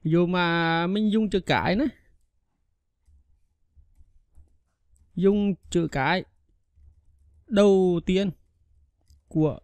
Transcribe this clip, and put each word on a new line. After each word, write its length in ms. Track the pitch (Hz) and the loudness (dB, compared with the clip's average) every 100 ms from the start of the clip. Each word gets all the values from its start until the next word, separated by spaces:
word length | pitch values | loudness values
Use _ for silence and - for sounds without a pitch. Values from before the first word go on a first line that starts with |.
Ví 80 | 160 | 0
dụ 140 | 165 175 | 0 2
mà 600 | 180 175 170 165 165 175 | 0 0 0 0 0 -2
mình 240 | 202 214 | -2 0
dùng 180 | 214 214 | 0 -2
chữ 100 | 190 | -4
cái 360 | - 123 165 190 | 0 0 0 0
này. 120 | 285 - _ _ _ _ _ _ _ _ _ _ _ - _ _ _ _ _ - _ _ - _ _ - - _ _ _ _ _ _ - | -2 -6 _ _ _ _ _ _ _ _ _ _ _ -20 _ _ _ _ _ -20 _ _ -20 _ _ -20 -20 _ _ _ _ _ _ -2
Dùng 400 | 190 208 202 185 - | 0 2 0 -4 -4
chữ 180 | 175 165 | -4 -2
cái 320 | 143 135 180 - _ _ _ _ _ - _ _ _ _ _ - | -2 -2 -2 -4 _ _ _ _ _ -20 _ _ _ _ _ -2
đầu 520 | 214 202 190 185 175 - | 2 4 4 2 0 -2
tiên 260 | 185 196 - _ _ _ _ _ _ _ - _ | -2 -2 -8 _ _ _ _ _ _ _ -20 _
của 320 | 160 156 - | -2 -2 -4